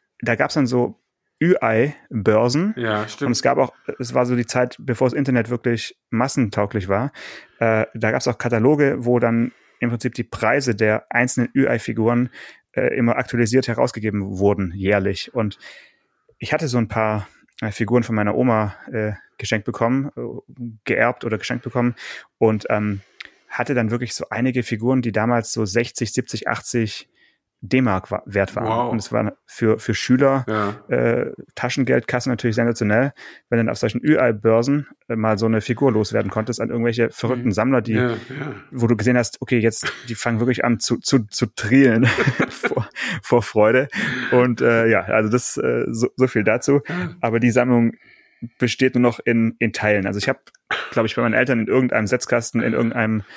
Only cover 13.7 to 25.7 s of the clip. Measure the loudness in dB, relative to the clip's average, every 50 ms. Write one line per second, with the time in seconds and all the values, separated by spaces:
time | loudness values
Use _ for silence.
13.7 | 0 0 0 0 -2 -4 -4 -4 -2 -2 -4 -4 -2 2 2 2 2 2 -2 -4
14.7 | -4 -2 0 2 2 2 2 0 -4 -6 -8 -8 -4 -4 -4 -4 -4 -10 -18 -20
15.7 | -20 -20 -20 _ _ _ _ _ _ _ _ _ _ -12 -6 -2 -2 -2 -2 0
16.7 | 0 -2 -2 0 0 0 0 0 0 -2 -6 -8 _ _ _ _ _ -8 -8 -6
17.7 | -4 -4 -2 0 2 0 0 0 -2 -2 0 0 0 0 2 2 2 2 0 -2
18.7 | -6 -10 -14 -10 -6 -4 -4 -4 -6 -8 -14 _ _ -12 -6 -4 -4 -4 -4 -4
19.7 | -4 -2 0 0 0 0 -2 -4 -8 -10 -10 -10 -10 -12 -14 -16 -16 -14 -12 -12
20.7 | -12 -10 -4 -2 0 2 2 0 0 -2 -4 -4 -4 -4 -4 -6 -8 -6 -6 -4
21.7 | -2 0 0 0 -2 -4 -10 -16 -16 -18 -20 _ _ 2 2 2 2 2 -2 -2
22.7 | -2 0 0 -2 -4 -4 -8 _ _ -20 -20 -20 _ _ _ -10 -6 -6 -2 -2
23.7 | 0 0 0 0 0 -2 -4 -6 -8 -8 -8 -6 -4 -2 -2 0 0 -2 -2 -2
24.7 | -4 -2 0 0 0 0 0 -2 -2 0 0 2 0 0 -2 -2 -4 -4 -2 0